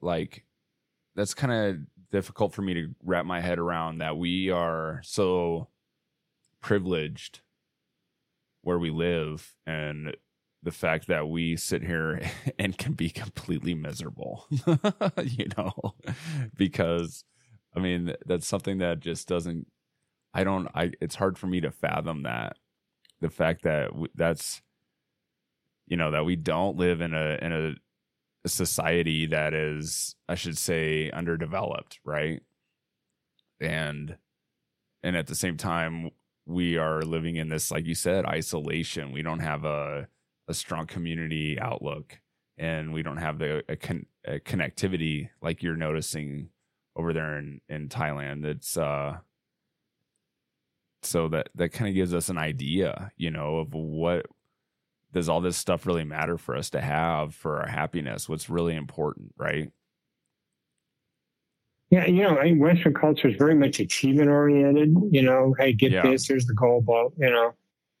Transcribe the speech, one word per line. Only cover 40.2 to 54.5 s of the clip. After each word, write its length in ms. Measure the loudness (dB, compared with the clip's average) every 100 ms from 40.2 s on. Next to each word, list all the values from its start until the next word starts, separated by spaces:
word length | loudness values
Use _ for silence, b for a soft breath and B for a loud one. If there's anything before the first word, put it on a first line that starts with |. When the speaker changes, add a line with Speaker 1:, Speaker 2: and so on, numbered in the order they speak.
| _ _ -10
Speaker 1:
a 40 |
strong 340 | -8 -6 -8 -8
community 720 | -8 -6 -6 -4 -4 -4 -4
outlook, 640 | -6 -6 -8 -10 -12 -20 _ _ _ -8
and 340 | -4 -4 -6
we 100 | -6
don't 140 | -6 -4
have 240 | -4 -2
the, 240 | -4 -4 -6
a 80 | -10
con-, 300 | -6 -8 -8 _ -10
a 140 | -10
connectivity 880 | -6 -4 -4 -4 -4 -2 -2 -4 -6 _
like 220 | -6 -4
you're 140 | -4 -4
noticing 720 | -2 -4 -4 -8 -8 -10 -12 _ _ _ _ -6
over 160 | -2
there 240 | -2 -2 -6
in, 240 | -8 -14 _
in 180 | -10 -8
Thailand. 560 | -4 -4 -4 -8 -6
It's, 320 | -6 -6 -6 -4
uh, 440 | -2 -2 -4 -8 _ _ _ _ _ _ _ _ _ _ _ _ _ _ _ _ _ _
so 280 | -2 0 0
that, 180 | 0 -4 -2
that 140 | -2
kinda 240 | 0 -2
gives 200 | 2 2
us 140 | 0 -2
an 100 | -2
idea, 720 | -2 -2 -2 0 0 -2 -12 -6
you 160 | -6
know, 260 | -4 -2 -2
of 140 | -4
what, 520 | -6 -6 -2 0 0 -4 -16 _